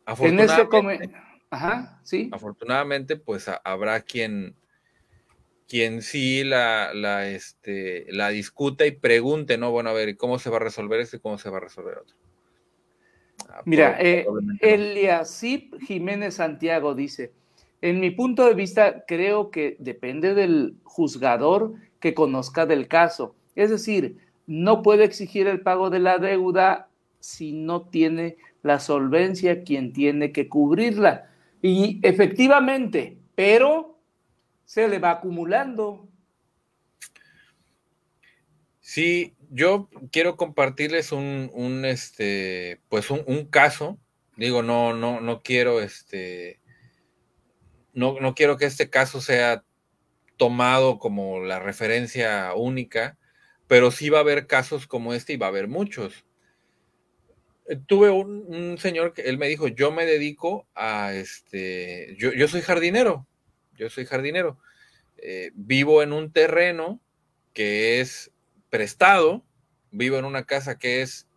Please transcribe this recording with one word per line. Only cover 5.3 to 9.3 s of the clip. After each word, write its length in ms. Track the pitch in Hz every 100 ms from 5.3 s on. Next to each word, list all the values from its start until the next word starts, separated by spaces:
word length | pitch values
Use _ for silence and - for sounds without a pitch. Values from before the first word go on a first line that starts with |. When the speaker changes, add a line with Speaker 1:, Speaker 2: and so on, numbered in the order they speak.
| _ _ _ _
Speaker 2:
quien 340 | 123 113 113
sí 420 | 110 147 131 131
la, 480 | 135 127 117 110 98
la, 340 | 104 104 101 98
este, 800 | 98 - - - 98 92 90 -
la 160 | 98 104
discuta 560 | 104 95 - 143 135 151
y 60 |
pregunte, 640 | 143 123 117 123